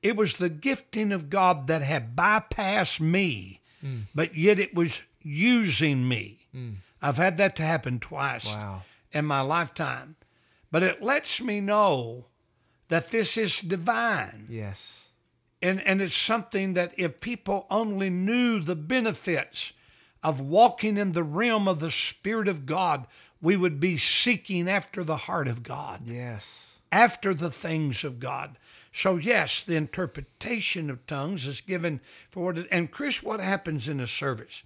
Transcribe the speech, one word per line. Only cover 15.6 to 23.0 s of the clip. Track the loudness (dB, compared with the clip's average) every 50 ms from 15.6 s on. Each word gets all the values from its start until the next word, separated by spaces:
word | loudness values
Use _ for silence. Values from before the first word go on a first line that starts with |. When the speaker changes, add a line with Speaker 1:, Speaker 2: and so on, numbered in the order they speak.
Speaker 1:
And, | -2 0 0 0
and | 2 2 2 2
it's | 2 0 2
something | 2 2 2 0 0 -2 -4 -4 -2 -2 0 0
that | 0 0 0 -2 -2
if | -2 -2 -4 -4
people | -8 -8 -8 -6 _ -4 -4 -4 -2 -2
only | -2 0 0 0 -2 -2 -2 0
knew | 0 0 0 2 2 4 4 4 2 0
the | 0 -2 -4
benefits | -4 -2 0 0 2 2 0 -2 -2 -2 -2 -2 -2 -2 -4 -6 -8 -8 -8 -8 _ _ _ _ _ _ _ _ _
of | -2 -2 -2 -2
walking | -2 2 6 8 8 8 6 2 -2 0 0 2
in | 0 0
the | 0 0 -2
realm | -2 -2 0 2 2 2 2 2 2
of | 0 0
the | -2 -2
Spirit | -2 -2 -2 -2 -4 _ _ -2 -2 0 0 0
of | -2 -2 -4
God, | -4 -2 0 2 0 0 -2